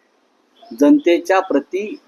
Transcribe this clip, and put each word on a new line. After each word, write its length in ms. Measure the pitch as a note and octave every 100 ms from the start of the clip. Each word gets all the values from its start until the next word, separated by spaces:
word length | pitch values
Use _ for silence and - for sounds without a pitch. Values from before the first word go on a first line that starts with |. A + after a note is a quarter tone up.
| _ _ _ _ _ _ - A#2
जनतेच्या 600 | C#3+ D3 F3 E3+ E3+ F#3+
प्रती 580 | - C#3+ C#3 F#3 G#3 D3+